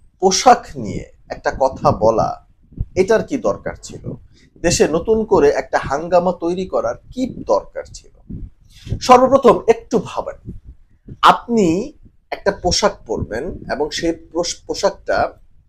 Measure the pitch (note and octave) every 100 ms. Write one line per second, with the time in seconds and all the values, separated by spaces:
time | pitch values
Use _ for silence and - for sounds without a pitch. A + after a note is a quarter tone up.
0 | _ _ F#3+ - - - - C#3 G2+ D#2+
1 | - _ - - D3+ - C3+ - D3+ G#2
2 | G#2+ A2 - - _ _ _ - - -
3 | F#3+ A3 - C#3 G#2+ F2+ F2+ - - -
4 | - - - _ _ _ E3+ E3 D3+ D#3+
5 | A3+ A3 G#3+ - C#3+ - - C#3+ - C#3
6 | E3+ F3+ F3+ F3 E3+ F3+ F3+ A#2+ A2+ B2
7 | - B3+ B3+ - - G2+ - D2+ - -
8 | - _ - - - - _ - - -
9 | - B3 B3+ C4+ B3 F3 - - - G#3+
10 | - - - - - - - - _ _
11 | - - E3+ - - A3+ F3 F3 C#4+ -
12 | - _ - - - - F3+ - G3+ -
13 | - G2 F#2+ G#2+ E3 - - A#2 D3+ -
14 | E3 E3 - D#3+ E3+ - - D#3 G3 -
15 | - G2+ - - - _